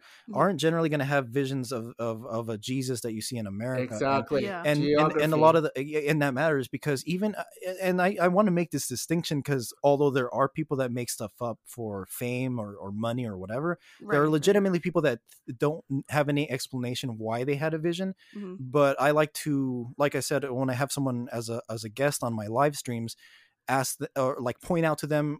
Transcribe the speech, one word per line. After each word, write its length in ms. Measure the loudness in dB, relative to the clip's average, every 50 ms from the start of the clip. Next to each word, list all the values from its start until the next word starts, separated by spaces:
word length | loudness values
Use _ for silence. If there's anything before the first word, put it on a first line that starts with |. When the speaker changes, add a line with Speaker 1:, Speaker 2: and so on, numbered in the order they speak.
| _ -14 -20 -20 _ -6
Speaker 1:
Mm-hmm. 160 | 0 2 2
Speaker 2:
aren't 140 | 2 2 2
generally 300 | 2 2 2 2 2 2
gonna 160 | 2 0 0
have 240 | 2 2 2 0 0
visions 440 | 0 0 0 0 0 -2 -4 -4 -4
of, 200 | -6 -6 -8 -8 -6
of, 260 | -4 -4 -4 -4 -6
of 220 | -6 -4 -4 -4 -4
a 80 | -6 -6
Jesus 440 | -4 -4 -4 -2 -2 -2 -4 -4 -4
that 100 | -6 -6
you 80 | -6
see 160 | -6 -6 -6
in 100 | -6 -6
America. 560 | -6 -6 -6 -4 -4 -2 -2 -4 -4 -4 -2 0 2
And 180 | 2 2 0
Speaker 3:
Exactly. 180 | 0 0 -2 0
Speaker 1:
Yeah. 200 | -2 -4 -2 0
Speaker 2:
and, 260 | 0 2 2 4 4 4
and, 160 | 6 4 4 4
and 220 | 2 2 2 4
a 20 |
lot 200 | 6 8 8 8
Speaker 3:
Geography. 0 |
Speaker 2:
of 60 | 8 4
the, 80 | 2 -2 -4
a-, 300 | -4 -2 -2 -2 0 2
and 140 | 2 4 2
that 100 | 2 2
matters 340 | 2 2 2 2 2 0 -2
because 360 | -6 -6 -2 -2 -2 -2 -2
even, 280 | -4 -2 -2 -2 -2 -2
uh, 100 | -4 -8 -10 -12 -10 -10 -8 -6 -2 0
and 180 | 0 2 4
I, 160 | 4 2 2 2
I 80 | 2 4
wanna 220 | 6 6 4 4
make 200 | 4 2 2 0
this 180 | -2 -4 -4 -4
distinction 540 | -6 -6 -2 0 0 0 0 0 -2 -2 0
'cause 320 | 0 -2 -2 -2 -4 -6 0 4
although 280 | 4 4 6 4 4
there 220 | 4 2 0 0 0
are 140 | 0 0 0
people 280 | 0 -4 -4 -2 -2 -2
that 120 | -2 -2
make 200 | -2 -4 -4 -6
stuff 240 | -6 -8 -8 -10 -8 -6 -6
up 160 | -6 -6 -8 _
for 400 | -16 -12 -10 -8 -6 -6 -8 -8 -10
fame 500 | -8 -6 -4 -4 -2 -2 -2 -2 -4 -4
or, 160 | -6 -8 -10
or 140 | -10 -10 -8 -6
money 340 | -4 -2 -2 -2 -2 -4
or 100 | -6 -6
whatever, 420 | -8 -8 -6 -6 -4 -2 -4 -4 -6 _ -16 -20 -16 -6 0
there 120 | 2 4 4
are 60 | 4
Speaker 1:
Right, 40 | 4 4
right. 200 | 4 4 4 6
Speaker 2:
legitimately 200 | 4 4 2 0
people 220 | 0 0 0 2 2
that 180 | 2 2 0 -4 _ -20 -20 _ -16 -4 -2
don't 260 | 0 0 0 -2 -6 -6 -4 -4 -4 -2
have 200 | 0 0 2 2
any 200 | 2 0 0 -2
explanation 680 | -4 -6 -6 -8 -6 -6 -4 -4 -4 -6 -6 -6 -6 -6
why 260 | -4 -4 -4 -2 -2
they 120 | -2 -2
had 180 | -2 -2 -2 -2
a 40 | -2
vision. 360 | -2 -2 -2 -2 -4 -6 -8 -10 _ _ -14
Speaker 1:
Mm-hmm. 220 | -12 -12 -12 -10 -10
Speaker 2:
But 400 | -8 -2 2 4 4 4 4 4
I 100 | 4 4
like 220 | 4 4 4 2 0 -4 -2
to, 480 | 0 0 2 0 0 -2 -4 -6 -8 -2 0
like 160 | 0 0 2
I 60 | 0
said, 280 | -2 0 0 -2 0 -2
when 200 | -2 -2 0 0
I 40 | 0
have 180 | 0 -2 -2 -2
someone 360 | -2 -2 -2 -2 -2 -4 -6 -6
as 160 | -6 -6 -4
a, 100 | -6 -6 -6 -8
as 160 | -8 -8 -8
a 40 | -10
guest 320 | -4 0 0 0 0 0 -2
on 80 | -4 -4
my 120 | -4 -4
live 300 | -2 0 2 2 2 2
streams, 400 | -2 -6 -6 -6 -4 -6 -6 -8 -12 -18 -20 -20 -20 _ _ _ _ _ -2
ask 300 | 0 0 0 -2 -4 -6
the, 120 | -8 -6 -2
or, 220 | -2 0 0 0 -2
like, 200 | -4 -6 -6 -6
point 260 | -4 -2 0 2 2
out 120 | 2 0 0
to 80 | -2 0
them, 300 | 0 0 0 0 -2 -4